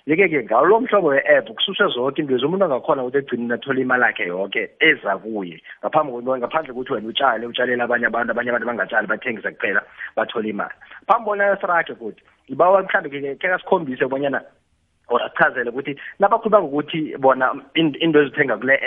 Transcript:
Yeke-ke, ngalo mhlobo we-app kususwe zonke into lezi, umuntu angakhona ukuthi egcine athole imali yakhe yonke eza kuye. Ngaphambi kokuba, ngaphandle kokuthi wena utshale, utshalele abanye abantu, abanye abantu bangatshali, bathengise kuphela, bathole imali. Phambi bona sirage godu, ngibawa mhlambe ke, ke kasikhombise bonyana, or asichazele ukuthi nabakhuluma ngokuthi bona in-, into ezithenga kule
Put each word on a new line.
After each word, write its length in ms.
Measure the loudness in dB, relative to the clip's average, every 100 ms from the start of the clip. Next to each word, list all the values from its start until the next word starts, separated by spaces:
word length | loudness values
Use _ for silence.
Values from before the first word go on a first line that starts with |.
| 0
Yeke-ke, 380 | 2 4 2
ngalo 360 | 2 4 6 4
mhlobo 280 | 4 2 4
we-app 400 | 4 6 4 2
kususwe 380 | -4 -2 0 0
zonke 280 | 0 -2 -2
into 120 | 0
lezi, 120 | 0 2
umuntu 200 | 2 2
angakhona 380 | 0 0 0
ukuthi 140 | 0 -2
egcine 360 | -2 -4 -2
athole 280 | -4 -2 -2
imali 220 | 0 2
yakhe 240 | 2 0 -4
yonke 420 | -4 -4 -4 -6 0
eza 380 | 2 2 0 -4
kuye. 440 | -4 -8 -8 -12 -18 -10
Ngaphambi 300 | -2 0 0
kokuba, 260 | -2 -4 -4
ngaphandle 360 | -2 -4 -4
kokuthi 200 | -6 -6
wena 140 | -6 -6
utshale, 380 | 0 2 2 -2
utshalele 380 | -2 -2 0
abanye 220 | 0 0 0
abantu, 260 | -2 -2
abanye 180 | -2 -2
abantu 180 | -2 -2
bangatshali, 400 | -4 -2 -2 -2
bathengise 440 | -4 -6 -6 -8
kuphela, 300 | -6 -4 -2 -4 -10 -10 -6
bathole 340 | -4 -4 -6
imali. 240 | -6 -8 -12 -20 -8 -2
Phambi 180 | 0 0
bona 320 | 0 0 0
sirage 320 | 0 0 -2
godu, 240 | -6 -12 -14 _ _ -8
ngibawa 320 | 2 4 4
mhlambe 260 | 4 -2 -2
ke, 260 | -6 -8 -4
ke 120 | -2
kasikhombise 580 | -2 0 0 0 -2 -2
bonyana, 320 | 0 -2 -2 -6 _ _ _ _ _ -2
or 120 | -2
asichazele 480 | 0 2 2 2 -4
ukuthi 260 | -4 -6 -10 -12 0
nabakhuluma 420 | 2 2 4 4
ngokuthi 540 | 4 -2 -2 -4 -6 0
bona 340 | 2 4 2 -2 -6 0
in-, 200 | 0 0
into 180 | 2 4
ezithenga 360 | 4 2 0 0
kule 160 | 0 0